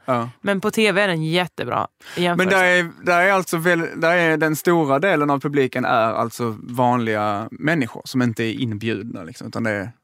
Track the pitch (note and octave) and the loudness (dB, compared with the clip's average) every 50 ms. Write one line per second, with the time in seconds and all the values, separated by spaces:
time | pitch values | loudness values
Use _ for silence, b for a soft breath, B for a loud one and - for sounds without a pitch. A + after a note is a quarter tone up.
0 | _ - B2+ A#2+ A#2 B2 - _ - G3 G3+ F#3+ - G#3+ G#3 A3+ A3 G#3 F3 F#3+ | _ -2 -2 -2 -2 -4 -10 _ -4 -2 -2 0 -2 -2 0 2 2 2 4 2
1 | G#3 G3 F3 D#3+ D#3 D#3+ D#3+ F3+ F3+ D#3+ - - - B2 G#2+ - G2+ - - _ | 2 2 0 0 -2 0 0 0 0 -2 -4 -8 -6 -2 -2 -2 -2 -4 -8 _
2 | B B B E3+ F3 F3 F3 F3 F#3 F#3 G3 F#3+ F#3 F3+ F3+ F3+ F3 E3 - C#2+ | B B B -2 0 0 2 2 2 4 4 4 4 6 4 4 2 0 -6 -6
3 | F#2 F3+ F3 F3 F3+ G3 G3+ F#3+ F3+ - - E3 D#3+ F3+ F3 E3+ E3 - - - | 0 2 4 4 4 4 4 2 0 0 -4 0 2 2 2 2 0 -4 -4 0
4 | E3 E3 F3 F3+ E3+ D#3+ D#3+ D#3 D#3+ D#3 D#3 - - F3+ F3 E3+ D#3 C3+ C#3 C#3 | 2 2 4 4 4 2 2 2 2 0 0 0 2 2 4 4 4 2 2 2
5 | F3 G3 F3+ D3+ D3 D3 C#3+ C#3 - D3+ C#3+ C#3+ C3+ B2+ - B2+ B2 C3 C3 A#2 | 2 2 2 2 2 0 0 0 -2 -2 0 0 0 0 0 -2 -2 0 2 2
6 | A2 A2+ G2+ - A#2 A#2 - - B2 A#2 A2 - - - A#2+ B2+ B2+ A#2+ B2 B2 | 2 2 0 -2 -4 -4 -4 -6 -6 -6 -6 -8 -12 -8 -2 0 2 2 2 2
7 | A#2 A2+ G#2+ G#2+ G#2 G#2+ G2+ G2+ A2 A2+ - - - D3+ E3+ E3 B2 A2+ - - | 0 -2 -2 -2 -2 -2 -2 -4 -6 -8 -10 -6 -4 -2 -2 -2 -2 -4 -6 -12
8 | - - - C3 B2 A#2+ A2 - A#2 A2+ G#2+ - C3 A#2 G#2+ G#2 A2 A2+ A2 G2+ | -14 -6 -2 0 0 0 0 -2 -4 -4 -2 -4 -6 -6 -6 -6 -4 -4 -4 -4
9 | G#2 A#2 - G#2+ E2+ D#2+ - - - A2+ - A2+ A2+ A2 G#2 G2+ F#2 A2 - _ | -6 -10 -12 -12 -14 -16 -16 -14 -16 -10 -8 -6 -4 -2 -4 -4 -6 -8 -12 _